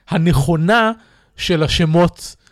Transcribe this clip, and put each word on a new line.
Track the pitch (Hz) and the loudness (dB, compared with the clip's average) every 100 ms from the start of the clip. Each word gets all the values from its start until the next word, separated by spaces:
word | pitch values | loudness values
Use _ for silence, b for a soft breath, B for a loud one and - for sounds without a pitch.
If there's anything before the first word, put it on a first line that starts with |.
| - | -6
הנכונה | 185 165 135 143 160 170 233 220 226 b b b - | -2 0 2 0 0 0 2 0 -4 b b b -10
של | - 170 | -4 -2
השמות | 156 - 160 165 170 - - - b | -2 0 0 2 2 -2 -14 -20 b